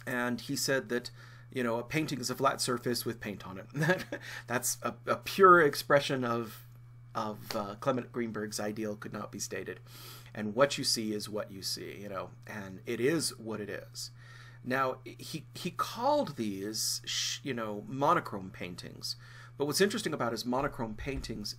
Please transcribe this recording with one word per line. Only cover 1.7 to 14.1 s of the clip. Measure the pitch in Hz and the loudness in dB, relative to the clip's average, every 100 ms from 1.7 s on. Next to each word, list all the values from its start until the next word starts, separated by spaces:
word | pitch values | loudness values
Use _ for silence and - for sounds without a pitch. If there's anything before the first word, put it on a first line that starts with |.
| 113 | 0
a | |
painting | 113 156 156 143 | 0 -2 0 -2
is | 123 | -4
a | 123 | 2
flat | 135 - | 2 2
surface | - 127 123 120 - | 0 0 0 -2 -2
with | 113 | -4
paint | 110 95 - | -6 -8 -8
on | 95 | -12
it. | - | -8
<laughs> | 135 156 185 - - - - - | -2 2 2 0 -8 -8 -10 -2
That's | 120 - - | -2 0 -2
a, | - - - | -4 -4 -2
a | 120 | -2
pure | - - 190 175 | 0 10 12 12
expression | 151 - - 147 139 139 123 | 10 6 6 6 6 0 2
of, | 117 113 - - - - - - | 0 -2 -8 -16 -20 -20 -20 -8
of, | - 110 104 - 110 | -4 -2 -4 -4 -4
uh, | 101 104 | -4 -4
Clement | - 127 120 | 0 0 -2
Greenberg's | 127 117 107 107 - | -4 -4 -4 -4 -4
ideal | 107 107 107 104 | -4 -4 -4 -6
could | 110 | -8
not | 104 104 | -8 -8
be | 104 | -8
stated. | - 95 95 95 - - - - - | -6 -6 -8 -10 -12 -16 -16 -16 -12
And | - 107 104 | -6 -2 4
what | 139 - | 4 4
you | |
see | 139 - 107 | 0 0 0
is | 107 104 | -2 -2
what | 104 - | -4 -6
you | 95 | -6
see, | - - 85 80 | -6 -6 -8 -10
you | 101 | -8
know, | 95 92 - - | -8 -8 -10 -12
and | 107 95 92 - | -10 -10 -10 -6
it | 117 | 0
is | 123 165 - - | 2 2 0 -4
what | 110 104 | -8 -6
it | 104 | -6
is. | 95 - - - | -8 -10 -10 -12